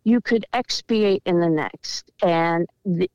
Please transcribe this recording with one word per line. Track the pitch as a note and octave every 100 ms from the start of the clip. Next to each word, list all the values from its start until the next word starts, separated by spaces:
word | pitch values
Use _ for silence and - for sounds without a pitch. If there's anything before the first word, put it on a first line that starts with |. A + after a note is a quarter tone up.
you | G#3+ A#3+
could | - A3+ -
expiate | B3 - - - A3 G#3 F#3+ -
in | F3
the | E3+
next. | D#3 A#2+ - - - - -
And | F3+ E3 E3 E3+ E3+ _
the, | G3+ E3+ F#3